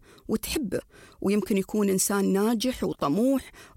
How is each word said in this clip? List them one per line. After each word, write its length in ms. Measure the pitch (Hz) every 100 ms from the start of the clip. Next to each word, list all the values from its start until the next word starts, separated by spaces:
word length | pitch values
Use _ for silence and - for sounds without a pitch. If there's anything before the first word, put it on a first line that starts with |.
| - - -
وتحبه، 520 | 220 - - 226 - - - - -
ويمكن 360 | 202 208 196 202
يكون 320 | 190 214 202
إنسان 440 | 190 - 202 196
ناجح 500 | 190 208 233 254 254
وطموح 680 | - 151 147 147 247 269 - - -